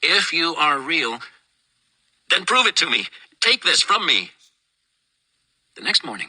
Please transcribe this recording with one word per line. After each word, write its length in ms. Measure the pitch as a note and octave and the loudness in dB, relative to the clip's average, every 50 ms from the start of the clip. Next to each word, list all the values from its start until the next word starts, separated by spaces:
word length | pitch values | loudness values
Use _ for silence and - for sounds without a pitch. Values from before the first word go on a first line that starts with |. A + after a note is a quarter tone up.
If 300 | - D3+ F3 G3+ F#3 - | 2 2 2 2 2 0
you 220 | - E3 E3 E3 D#3+ | 0 0 -2 -2 -2
are 220 | D#3 D3+ D3+ C#3+ C#3 | 0 0 0 0 0
real, 420 | C3 C#3 E3 D#3 C#3 A#2 A2+ A#2+ - - _ _ _ _ _ _ _ _ _ _ _ _ _ _ _ _ _ _ _ _ | -2 -2 -2 -2 -2 -2 -6 -8 -10 -16 _ _ _ _ _ _ _ _ _ _ _ _ _ _ _ _ _ _ _ _
then 140 | C3+ C3 F3+ | -2 -2 0
prove 220 | - A#3 B3+ B3 | 2 2 4 2
it 100 | A3 F#3 | 2 2
to 140 | - - - | 0 0 0
me. 160 | A#2+ A2 G2+ - - - - - _ _ | 0 -2 -4 -6 -12 -16 -20 -20 _ _
Take 240 | - A3+ A#3+ B3 - | 0 2 2 2 2
this 180 | F3+ D3+ - | 0 2 2
from 240 | - - G3 A3+ G#3 | 2 2 2 0 2
me. 240 | F3 B2+ G2 F2+ F2 - _ _ _ _ _ _ _ _ _ _ _ _ _ _ _ _ _ _ _ _ _ _ _ _ _ _ _ _ | 2 0 0 0 -4 -14 _ _ _ _ _ _ _ _ _ _ _ _ _ _ _ _ _ _ _ _ _ _ _ _ _ _ _ _
The 60 | - | -10
next 220 | - - - - - | -4 0 0 0 0
morning 240 | - A2 G2 - | -2 -8 -8 -10